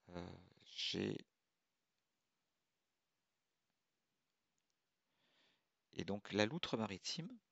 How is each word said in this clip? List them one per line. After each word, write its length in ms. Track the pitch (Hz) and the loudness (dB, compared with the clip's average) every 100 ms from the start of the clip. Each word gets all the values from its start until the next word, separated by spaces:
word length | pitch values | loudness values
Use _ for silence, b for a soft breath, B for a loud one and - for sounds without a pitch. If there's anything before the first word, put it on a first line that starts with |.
| - | -8
Euh, 280 | 87 90 90 92 - | -8 -8 -12 -18 -20
j'ai 540 | - - - 101 101 101 - _ _ _ _ _ _ _ _ _ _ _ _ _ _ _ _ _ _ _ _ _ _ _ _ _ _ _ _ _ _ _ _ _ _ _ _ _ _ b b b b b b _ _ | -14 -2 0 2 2 0 -6 _ _ _ _ _ _ _ _ _ _ _ _ _ _ _ _ _ _ _ _ _ _ _ _ _ _ _ _ _ _ _ _ _ _ _ _ _ _ b b b b b b _ _
Et 100 | - | -4
donc 280 | 85 101 - | -2 -2 0
la 120 | 98 107 | 6 6
loutre 320 | 160 - 117 | 4 0 0
maritime 520 | 110 95 - - 170 247 _ | 0 -2 -4 -4 -6 -10 _